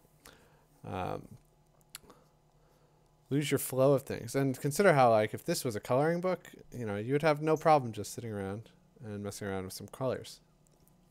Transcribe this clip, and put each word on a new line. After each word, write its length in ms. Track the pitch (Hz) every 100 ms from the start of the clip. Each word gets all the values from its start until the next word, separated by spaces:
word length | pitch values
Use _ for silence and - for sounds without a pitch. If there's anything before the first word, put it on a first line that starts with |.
| _ _ - - _ _ _ _
um, 420 | 107 98 95 101 - 107 _ _ _ _ _ - - - _ _ _ _ _ _ _ _ _ _ -
lose 200 | 139 143
your 100 | 135
flow 340 | - 127 131
of 80 | 135
things. 340 | - 101 117 139
And 240 | 139 127
consider 320 | 147 143 202
how, 180 | 147 127
like, 240 | 110 107
if 120 | 113 -
this 180 | -
was 100 | 131
a 60 | 104
coloring 400 | - 127 151 170
book, 300 | 180 180 - - -
you 120 | 120 113
know, 120 | 101
you 160 | 110
would 80 | 143
have 200 | 160 147
no 140 | 156 156
problem 380 | 165 151 120
just 200 | 104 101
sitting 200 | - 117
around 380 | 104 95 101 113 _ _ -
and 220 | 110 104
messing 240 | 101 - 104
around 160 | 95
with 100 | 92
some 140 | - 104
colors 540 | - 131 101 - - _ _ _ _ _ _ _